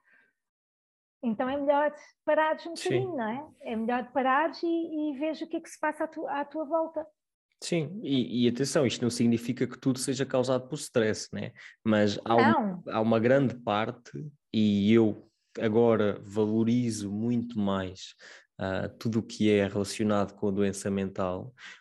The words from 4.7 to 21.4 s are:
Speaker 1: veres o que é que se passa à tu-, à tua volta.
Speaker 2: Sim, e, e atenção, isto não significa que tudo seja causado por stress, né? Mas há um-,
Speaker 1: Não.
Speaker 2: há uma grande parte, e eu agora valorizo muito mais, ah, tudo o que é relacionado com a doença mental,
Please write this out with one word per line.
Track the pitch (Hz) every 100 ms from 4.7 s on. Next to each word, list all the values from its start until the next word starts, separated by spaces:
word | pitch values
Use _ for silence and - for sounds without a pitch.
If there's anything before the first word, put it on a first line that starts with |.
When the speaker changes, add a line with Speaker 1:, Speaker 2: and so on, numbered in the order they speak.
| 339 330 302 302 262
Speaker 1:
veres | 311 294
o | 320
que | 330
é |
que | 330
se | -
passa | 302 302
à | 311
tu-, | 311 339
à | 277 285
tua | 311 285
volta. | 330 320 311 302 _ _ _ _ -
Speaker 2:
Sim, | - 170 143 104
e, | 156 135 - 120 120
e |
atenção, | 120 139 170 123
isto | -
não | 120
significa | - 117 117 - 120 123
que | -
tudo | 135 131
seja | - 127 131
causado | 131 123 127 127
por | 151
stress, | - 127 110 101 -
né? | 101 107 - - -
Mas | 110 107 104 101
há | - 117
um-, | 185
Speaker 1:
Não. | 320 208 - -
Speaker 2:
há | 110
uma | 113 113
grande | 117 139 131 -
parte, | - 104 113 120 - 143 151 - _
e | 110 107 101 101
eu | 113 110 101 - _ _ -
agora | 110 110 117 110 104 98
valorizo | 104 104 107 110 113 120 120 104 101
muito | 104 117 120 120 107
mais, | 101 98 92 92 - - - - _ -
ah, | 95 95 95 -
tudo | 117 110
o |
que | 101 - 107
é | 104 98
relacionado | 104 98 - 107 104 98 -
com | 104
a |
doença | 98 101 92 104
mental, | 98 95 98 92 92